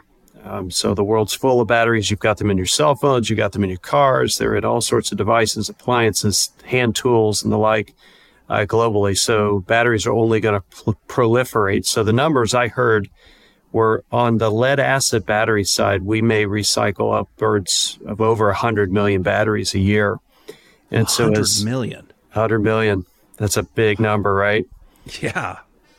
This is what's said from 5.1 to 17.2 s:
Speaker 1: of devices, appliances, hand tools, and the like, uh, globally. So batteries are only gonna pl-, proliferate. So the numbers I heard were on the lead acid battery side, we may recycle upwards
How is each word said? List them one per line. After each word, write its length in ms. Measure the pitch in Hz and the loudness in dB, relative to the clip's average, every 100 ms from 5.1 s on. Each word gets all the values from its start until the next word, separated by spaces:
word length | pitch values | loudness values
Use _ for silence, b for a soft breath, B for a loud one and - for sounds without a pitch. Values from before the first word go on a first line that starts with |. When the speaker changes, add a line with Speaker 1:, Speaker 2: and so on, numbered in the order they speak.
Speaker 1:
of 60 | 101 | -4
devices, 500 | 101 117 110 - 104 | 0 2 2 -2 -8
appliances, 840 | - - 123 113 - 107 95 - _ | -8 -2 0 0 0 -2 0 -4 _
hand 320 | - 127 120 107 | -4 -2 0 0
tools, 480 | 127 117 107 101 | 2 2 2 0
and 80 | 110 | -2
the 60 | 107 | 0
like, 360 | 107 110 104 _ b b b b b | 2 0 -2 _ b b b b b
uh, 120 | 107 | -4
globally. 560 | 104 113 117 104 101 95 | 0 0 2 2 0 0
So 420 | - 110 104 101 | 0 2 2 0
batteries 460 | 90 117 120 113 113 | 0 2 2 2 0
are 60 | |
only 260 | 117 113 110 | 0 2 2
gonna 220 | 110 104 - | 0 -2 -4
pl-, 240 | - - 104 - | -10 -6 -6 -6
proliferate. 760 | - 117 117 123 113 98 101 - | -2 2 2 0 0 0 0 -2
So 180 | - | -2
the 100 | 104 | 0
numbers 400 | 113 156 139 110 | 2 2 0 0
I 160 | 123 120 | 0 0
heard 400 | - 120 110 95 b b b b b b | 0 2 2 -2 b b b b b b
were 300 | 113 113 110 - | 0 0 0 -2
on 240 | 120 120 113 | 0 2 2
the 120 | 110 | 2
lead 300 | 107 127 139 | 0 0 2
acid 460 | 131 135 - 117 - | 0 0 0 -2 0
battery 400 | 107 110 107 95 | 0 2 0 0
side, 380 | - 107 98 | 0 0 0
we 180 | 95 110 | -2 0
may 240 | 113 110 104 | 2 2 0
recycle 680 | 104 98 - 107 98 110 | -2 -2 0 -2 -2 -2
upwards 800 | 107 | -2